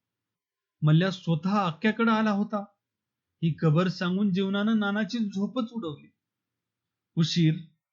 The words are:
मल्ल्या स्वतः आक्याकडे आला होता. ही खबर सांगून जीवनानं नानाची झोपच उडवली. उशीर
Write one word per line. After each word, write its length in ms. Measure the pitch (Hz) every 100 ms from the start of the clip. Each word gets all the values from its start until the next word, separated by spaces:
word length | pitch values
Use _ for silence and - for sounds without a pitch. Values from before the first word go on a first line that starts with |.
| _ _ _ _ _ _ _ -
मल्ल्या 300 | 151 156 190
स्वतः 380 | 185 - 165 190
आक्याकडे 600 | 208 185 156 220 220 226
आला 200 | 220 220
होता. 300 | 202 214 208 202 _ _ _ _ _ _ -
ही 120 | 165 143
खबर 260 | 165 151 185
सांगून 460 | 180 175 185 208
जीवनानं 460 | 180 196 202 214 226
नानाची 380 | 202 202 220 240
झोपच 540 | 208 190 202 262 233
उडवली. 360 | 233 170 147 - _ _ _ _ _ _ _ _ _ _ -
उशीर 400 | 160 175 160 165 - _ _